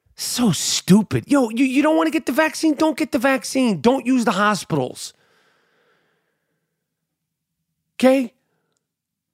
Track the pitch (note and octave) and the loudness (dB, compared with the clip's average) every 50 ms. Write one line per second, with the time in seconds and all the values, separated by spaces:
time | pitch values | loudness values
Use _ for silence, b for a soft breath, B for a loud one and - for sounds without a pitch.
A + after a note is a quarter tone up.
0 | _ _ _ - - - - - B3 A3 D3+ - - - - - - - F3+ G#3+ | _ _ _ -12 -10 -8 -4 -2 0 0 0 0 -2 -4 -4 -4 2 4 4 4
1 | G3+ - - B2 - - - C#4+ B3+ A3 A3 A#3 C#4 C4 B3+ C4+ D4 D4+ D#4 D#4+ | 4 2 -4 -6 -2 0 2 2 2 0 0 0 0 0 2 0 2 2 2 2
2 | D#4+ D#4+ - D#4+ - - C4 C#4+ D#4+ D#4 D#4 - - D#4+ D4 - D#4 D#4 D4+ - | 0 0 -2 -2 -4 -2 -2 0 -2 -2 -2 -2 0 0 0 2 0 0 0 -2
3 | D#4+ - - C4+ G#3+ C4+ C4+ C4 C4+ - - C4+ B3+ A#3+ G3+ D#3 B2+ A#3 C4 C4+ | -4 -4 -2 -2 0 0 0 -2 -4 -6 -4 -2 0 0 0 2 2 2 2 2
4 | - A#3+ C4 B3+ A3+ A#3+ G3+ F#3 G#3 G#3 G#3+ F3 - - E3 C#3+ B2+ B2 - - | 0 0 0 0 0 0 0 0 0 0 0 -2 -4 -4 -4 -4 -4 -4 -8 -12
5 | - - - _ _ _ _ _ _ _ _ _ _ _ _ _ _ _ _ _ | -16 -18 -18 _ _ _ _ _ _ _ _ _ _ _ _ _ _ _ _ _
6 | _ _ _ _ _ _ _ _ _ _ _ _ _ _ _ _ _ _ _ _ | _ _ _ _ _ _ _ _ _ _ _ _ _ _ _ _ _ _ _ _
7 | _ _ _ _ _ _ _ _ _ _ _ _ _ _ _ _ _ _ _ - | _ _ _ _ _ _ _ _ _ _ _ _ _ _ _ _ _ _ _ 2
8 | - B3+ C4 C#4 B3+ A3+ - _ _ _ _ _ _ _ _ _ _ _ _ _ | 2 4 4 4 0 -4 -8 _ _ _ _ _ _ _ _ _ _ _ _ _
9 | _ _ _ _ _ _ | _ _ _ _ _ _